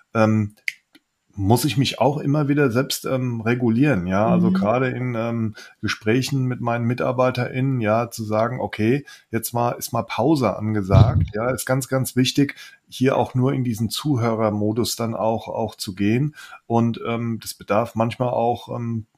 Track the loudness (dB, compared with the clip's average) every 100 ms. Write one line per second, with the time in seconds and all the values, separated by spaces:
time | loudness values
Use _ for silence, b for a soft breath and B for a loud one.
0 | b 0 2 2 0 -6 -14 -14 _ _
1 | _ _ _ -4 2 4 4 0 0 2
2 | 0 2 -2 0 0 2 2 2 -2 -4
3 | -4 -4 -2 -4 0 2 2 4 4 2
4 | 0 0 2 4 4 2 2 2 0 -2
5 | -4 -2 -4 -2 -4 -6 B B -6 -4
6 | 0 0 0 -2 -2 -2 -2 -2 0 0
7 | -2 2 0 0 -4 -2 0 0 2 2
8 | 0 -6 -4 0 0 -2 -6 0 2 0
9 | -2 B B -6 -4 -2 -2 -4 -6 -6
10 | -6 -2 0 2 2 -2 -2 -2 4 6
11 | 8 4 0 -2 -2 -4 -2 -2 0 -2
12 | 0 0 0 2 0 0 B B _ 0
13 | 2 2 0 2 0 0 -2 -2 -4 -4
14 | -2 0 0 0 0 0 0 0 -2 -2
15 | -4 -2 -2 -2 -4 -6 -6 -6 -12 -2
16 | 2 2 0 B B B _ 2 2 0
17 | -4 -4 -4 -6 -8 -16 -2 0 0 -2
18 | -2 -2 -2 0 0 -2 -6 -8 -6 -6
19 | -8